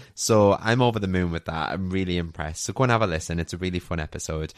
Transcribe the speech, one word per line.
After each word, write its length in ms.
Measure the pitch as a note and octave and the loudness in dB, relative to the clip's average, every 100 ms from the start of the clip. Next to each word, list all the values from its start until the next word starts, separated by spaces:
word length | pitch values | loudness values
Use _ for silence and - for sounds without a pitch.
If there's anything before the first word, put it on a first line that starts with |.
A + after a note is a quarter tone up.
| - | -14
So 440 | - - A2 G2+ G2 | -6 2 6 6 4
I'm 220 | A2 A#2+ | 2 4
over 160 | B2 A2 | 4 2
the 80 | F#2+ | 0
moon 240 | F#2 F2 | 2 0
with 140 | E2 | -2
that. 260 | - D#2+ D#2 | -4 -4 -4
I'm 200 | F2+ F#2 | -4 -2
really 280 | F#2+ F#2 F2 | -2 0 -2
impressed. 460 | E2 D#2+ D#2 D#2+ | -4 -6 -8 -6
So 80 | - | -6
go 100 | G2+ | 0
and 80 | C3 | 2
have 120 | A#2 | 2
a 40 | G#2 | 2
listen. 320 | D#2+ - E2+ | 0 -2 -4
It's 140 | E2 | -4
a 60 | E2+ | -4
really 200 | F#2 F2+ | -4 -4
fun 220 | - E2 | -4 -6
episode. 520 | D#2+ - - D#2+ D#2 | -6 -8 -6 -6 -6